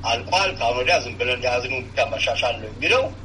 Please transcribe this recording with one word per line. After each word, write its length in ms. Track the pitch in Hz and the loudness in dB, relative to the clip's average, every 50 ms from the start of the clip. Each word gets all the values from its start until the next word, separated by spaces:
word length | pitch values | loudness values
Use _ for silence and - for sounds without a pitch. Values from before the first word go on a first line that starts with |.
| - | 0
አልቋል፣ 480 | 117 117 117 - - 170 185 196 185 - | 0 -2 -2 0 0 2 2 2 2 0
ካሁን 220 | - 117 117 123 | 0 0 0 2
ወዲያ 220 | 127 127 165 175 160 | 2 2 4 4 2
ዝም 180 | - 120 - | 2 -2 -4
ብለን 260 | - 120 123 123 - - | -2 0 0 0 0 0
የያዝነውን 420 | - - - - 131 131 127 120 | 0 0 0 -2 -2 -6 -6 -6
ብቻ 220 | - - 135 120 - | -6 0 0 0 0
ማሻሻል 460 | - - - 131 117 110 - 123 117 | 0 -2 -2 -2 0 0 0 -2 -2
ነው 120 | - 107 107 | -2 -8 -10
የሚለው 340 | 104 - 147 165 214 - 269 - - - | -8 -4 2 4 4 4 4 0 -4 -10